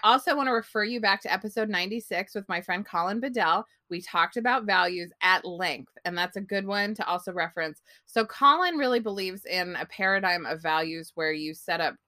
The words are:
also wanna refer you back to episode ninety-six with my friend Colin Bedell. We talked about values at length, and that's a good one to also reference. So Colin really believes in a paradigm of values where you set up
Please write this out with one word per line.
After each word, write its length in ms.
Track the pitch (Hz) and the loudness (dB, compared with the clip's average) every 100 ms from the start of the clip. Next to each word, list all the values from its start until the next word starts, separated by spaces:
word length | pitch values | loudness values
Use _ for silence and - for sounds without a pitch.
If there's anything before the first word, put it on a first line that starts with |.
also 320 | 214 262 349 294 | 6 4 2 0
wanna 160 | 262 | 2
refer 320 | 226 - 220 | 0 0 -2
you 160 | 208 240 | -2 0
back 220 | 214 196 | 0 0
to 100 | - | 0
episode 360 | 190 214 226 220 | -4 -2 -4 -2
ninety-six 640 | 185 185 226 - 180 196 | -2 -2 -6 -4 -4 -4
with 140 | 208 190 | -10 -6
my 120 | 175 | -6
friend 240 | 185 180 | -4 -6
Colin 360 | 208 175 175 220 | -2 -2 0 -2
Bedell. 460 | 262 240 165 180 - _ _ | -2 2 4 2 0 _ _
We 140 | 180 | -10
talked 340 | - 175 165 240 | -2 0 2 0
about 280 | 240 254 208 | 2 2 2
values 460 | 185 180 180 170 _ | 4 2 0 -8 _
at 220 | 180 185 185 | 4 4 0
length, 460 | 175 180 139 123 - | -4 -4 -4 -10 -8
and 120 | 175 175 | -4 -2
that's 200 | 180 196 | -2 -4
a 40 | |
good 240 | 196 202 196 | -4 -4 -2
one 280 | 202 202 220 | -2 -2 -2
to 100 | - | -2
also 260 | 175 190 | -2 -4
reference. 480 | 175 165 170 160 151 _ _ _ | -4 -4 -2 -6 -6 _ _ _
So 200 | 233 220 | -2 -2
Colin 500 | - 277 320 359 320 | 4 6 6 2 2
really 240 | 262 240 | 2 0
believes 460 | 220 196 190 196 - | 0 -4 -6 -6 -4
in 300 | 185 180 156 | -2 -2 -4
a 100 | 160 | -8
paradigm 580 | - 190 196 190 175 156 | -2 0 2 2 0 -2
of 140 | 160 | -4
values 500 | 165 160 165 165 160 | 0 0 0 -6 -10
where 180 | - 156 | -2 -2
you 220 | 156 156 | -2 -6
set 260 | 156 - 165 | -8 -4 0
up 160 | 156 - | 0 -4